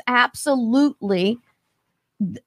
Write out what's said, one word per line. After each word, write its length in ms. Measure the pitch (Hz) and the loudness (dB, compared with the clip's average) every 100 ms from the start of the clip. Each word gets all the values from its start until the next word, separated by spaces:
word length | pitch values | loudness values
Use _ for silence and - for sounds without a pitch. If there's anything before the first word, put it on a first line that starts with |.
| - | 0
absolutely 1300 | 247 247 - 302 262 226 262 285 - 202 185 190 240 _ _ _ _ _ _ _ _ | 2 0 -2 -2 0 2 2 2 0 -2 0 0 -4 _ _ _ _ _ _ _ _
th-, 240 | 190 208 | -8 -8